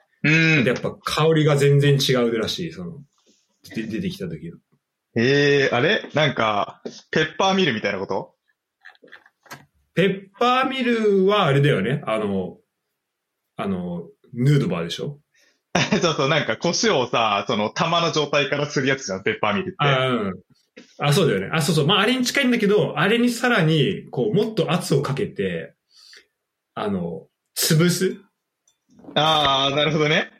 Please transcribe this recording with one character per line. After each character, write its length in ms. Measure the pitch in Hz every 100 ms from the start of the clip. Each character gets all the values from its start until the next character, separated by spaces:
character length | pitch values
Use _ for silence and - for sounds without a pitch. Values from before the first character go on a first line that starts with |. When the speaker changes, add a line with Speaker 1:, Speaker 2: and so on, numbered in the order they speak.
| _ _
Speaker 1:
う 60 | 147
ん。 340 | 160 160 156
Speaker 2:
で、 80 | 127
や 40 | 117
っ 40 |
ぱ 180 | - -
香 220 | - - 156 160
り 100 | 151
が 120 | 143
全 220 | 143 143
然 180 | 143 139
違 160 | -
う 240 | 127 120 113
ら 100 | 101
し 220 | - 85
い、 20 |
そ 140 | 78 87
の、 180 | 82 - _ _ _ _ _ - 117
で-、 80 | 110
出 140 | 104
て 80 | 92
き 80 | -
た 100 | 90
時 220 | 82 82
の。 80 | 82 _ _ _ _ _ 120
Speaker 1:
え 540 | 120 143 143 143 135
ー、 40 | 117
あ 60 |
れ？ 280 | 147 214 -
な 180 | 139 151
ん 20 |
か、 480 | 117 110 104 95 - - - -
ペ 100 | 165
ッ 140 | 156 -
パ 120 | 196
ー 40 | 190
ミ 100 | 170
ル 80 |
み 80 | 110
た 80 | 101
い 40 |
な 60 | 98
こ 80 | 95
と？ 280 | 95 - _ _ _ _ _ - - - - _ _ - - _ _ _
Speaker 2:
ペ 120 | - 196
ッ 340 | 196 - -
パ 220 | 240 247
ー 80 | 269
ミ 140 | 262
ル 420 | 240 233 220 196 185
は 200 | 208 175
あ 80 |
れ 80 | 139
だ 80 | 143
よ 120 | 104
ね。 200 | 98 139 -
あ 120 | 110
の、 380 | 104 98 90 - _ _ _ _ _ _ _ _ _ -
あ 100 | 107
の、 400 | 92 87 87 85 - _
ヌ 180 | 117 131
ー 80 | 147
ド 80 | 98
バ 140 | 87
ー 20 | 85
で 40 |
し 80 | -
ょ？ 180 | 76 71 _ _ _ _ _
Speaker 1:
<laughs> 260 | - 131 202
そ 100 | 170
う 20 |
そ 120 | 156 139
う、 40 |
な 140 | 156
ん 20 | 127
か 100 | 110
胡 120 | 175
椒 280 | 180 233 170
を 100 | 120
さ、 360 | 131 113 101 107
そ 100 | 113
の、 120 | 107
玉 320 | - 165 170
の 100 | 165
状 160 | 151 143
態 220 | 151 139
か 80 | 147
ら 80 | 143
す 120 | 147
る 80 | 131
や 80 | 135
つ 120 | -
じ 40 |
ゃ 60 | 95
ん、 60 |
ペ 80 | 104
ッ 80 | 107
パ 100 | 107
ー 60 | 101
ミ 80 |
ル 60 | 90
っ 20 |
て。 40 | -
Speaker 2:
あ、 280 | 143 135 131
う 60 | 120 101
ん。 100 | 90 - _ _ - - -
あ、 140 | 147
そ 120 | 147 151
う 20 |
だ 60 |
よ 60 | 104
ね。 100 | 95
あ、 120 | 160
そ 80 | 151
う 40 | 156
そ 60 |
う。 40 | 143
ま 80 | 196
あ、 40 |
あ 40 | 214
れ 100 | 262
に 80 |
近 180 | 247 -
い 60 | 262
ん 40 |
だ 80 | 233
け 80 | 196
ど、 320 | 208 135 143
あ 80 | 180
れ 100 | 233
に 120 | 240
さ 180 | 240 247
ら 140 | 233
に、 440 | 156 160 117 92 -
こ 140 | - 110
う、 80 | 160
も 160 | 226
っ 20 |
と 180 | - 143
圧 220 | 175 -
を 80 | 147
か 140 | 143 -
け 100 | 101
て、 480 | - 95 85 71 _ _ _ - - _ _ _ _ _ -
あ 120 | 104
の、 400 | 95 85 82 - _ _ -
潰 340 | - 156 175
す？ 280 | 175 190 240 - _ _ _ _ _ _ _ - -
Speaker 1:
あ 540 | 156 156 143 135 139
ー、 40 | 139
な 100 | 151
る 60 |
ほ 60 | 156
ど 120 | 151
ね。 220 | 165 - -